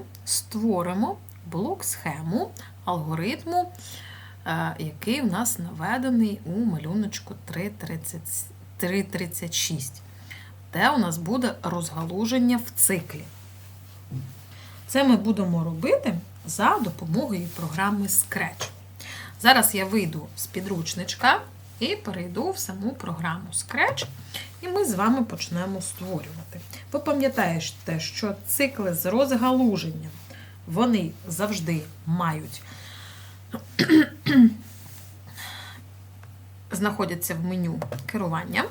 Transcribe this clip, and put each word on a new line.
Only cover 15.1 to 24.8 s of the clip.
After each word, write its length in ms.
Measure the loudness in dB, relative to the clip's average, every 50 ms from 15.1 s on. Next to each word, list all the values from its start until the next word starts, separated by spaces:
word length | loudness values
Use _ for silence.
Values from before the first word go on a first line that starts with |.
| 8
будемо 480 | 8 6 4 2 2 4 2 2 2 2
робити 520 | 0 -2 -2 2 4 4 4 4 2 0 -2 -4 -8 -16 -14 -10 -8
за 300 | -2 4 4 4 6 4
допомогою 680 | 2 -2 -4 -6 -4 0 0 0 2 0 -2 -2 -4 -6
програми 600 | -6 -6 -6 -4 -2 0 2 2 2 2 0 2
Scratch. 600 | 2 2 2 2 0 -2 -2 -2 -2 -6 -8 -8 -8 -14 -18 -20 -18 -16 -14 -14 -12 -12 -14 -14 -12 4
Зараз 340 | 8 8 8 8 8 4 4
я 100 | 2 0
вийду 420 | 2 2 2 2 2 -2 -6 -8 -8 -10 -10
з 100 | -10 -6
підручничка 960 | -6 -6 -4 -2 -2 -2 -2 -2 -4 -4 -4 -4 -4 4 6 6 6 6 2 -6 -14 -18 -18 -18 -8 -4
і 160 | -2 -2 -2
перейду 560 | -4 -6 -8 -6 -6 -6 -6 -4 -4 -2 -2
в 60 | -2 -4
саму 360 | -6 -6 -6 -4 -4 -4 -4
програму 540 | -4 -6 -6 -6 -2 -2 -2 -2 -4 -6 -6 -6
Scratch, 520 | -6 -6 -4 0 2 2 2 2 -2 -6 -6 -8 -14 -14 -12 -12 -12 -12 -12 -14 -10
і 60 | -8 -2
ми 180 | 0 2